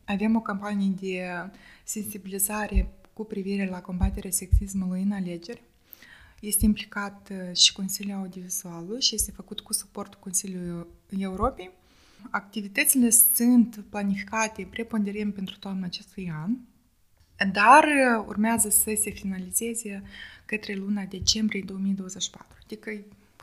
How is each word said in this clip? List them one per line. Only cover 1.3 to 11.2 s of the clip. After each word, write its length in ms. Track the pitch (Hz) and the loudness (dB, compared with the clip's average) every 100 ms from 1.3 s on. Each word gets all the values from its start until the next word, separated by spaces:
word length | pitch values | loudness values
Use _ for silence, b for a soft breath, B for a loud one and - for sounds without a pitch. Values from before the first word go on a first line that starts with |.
| 175 185 B B B | -8 -10 B B B
sensibilizare 1040 | B 214 208 202 190 196 208 214 202 190 - - - | B -8 -8 -10 -8 -4 -2 -2 0 2 0 -4 -16
cu 120 | - | -12
privire 420 | 214 202 190 202 190 | -8 -6 -2 -2 -2
la 140 | 180 | -4
combaterea 500 | 185 180 190 202 196 | -6 -2 0 -2 -4
sexismului 720 | - 185 - 196 196 185 185 | -6 2 2 2 -2 -2 0
în 100 | 202 | -2
alegeri. 500 | 202 175 170 170 240 _ _ B B B B B B | -2 -4 -8 -10 -16 _ _ B B B B B B
Este 240 | 208 208 | -4 2
implicat, 640 | 220 208 - 202 202 202 - | 4 2 -2 -8 -8 -10 -12
uh, 240 | 190 180 175 | -10 -4 4
și 160 | - | 4
Consiliul 460 | - 190 - 202 196 | 4 -6 -6 -6 -6
Audiovizual 840 | 185 185 180 - 175 170 170 247 | -6 -10 -8 -8 -8 -10 -8 0
și 140 | - | 0
este 160 | 214 - | 0 -4
făcut 300 | - - 208 | -6 -12 -12
cu 120 | - | -4
suportul 480 | - - 202 196 - | -6 -4 -10 -12 -12
Consiliului 640 | 196 180 196 185 175 170 170 - _ | -4 -2 -2 -4 -6 -6 -10 -16 _
Europei. 520 | 190 | -4